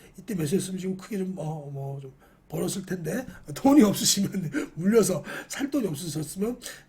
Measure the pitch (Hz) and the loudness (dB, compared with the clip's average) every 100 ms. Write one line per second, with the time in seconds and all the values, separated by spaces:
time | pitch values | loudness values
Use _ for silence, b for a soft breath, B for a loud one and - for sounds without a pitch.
0 | B - - 190 151 190 - 185 185 185 | B -16 -6 -2 0 0 0 -4 -4 -6
1 | - 202 185 185 156 156 143 139 139 139 | -6 -6 -4 -4 -6 -6 -8 -8 -8 -8
2 | 135 - B B - 160 180 202 - 185 | -12 -18 B B -8 -4 -2 -4 -6 -6
3 | 160 202 254 B - 147 269 302 208 - | -4 -4 -6 B -12 2 6 8 8 6
4 | - - 190 196 156 294 - - 185 226 | 2 2 0 -2 -4 -4 -6 -2 4 6
5 | 196 - - B B - 277 294 202 143 | 6 2 -4 B B -6 -2 -2 -2 -4
6 | 175 147 151 190 214 247 B B | -6 -6 -6 -4 -4 -4 B B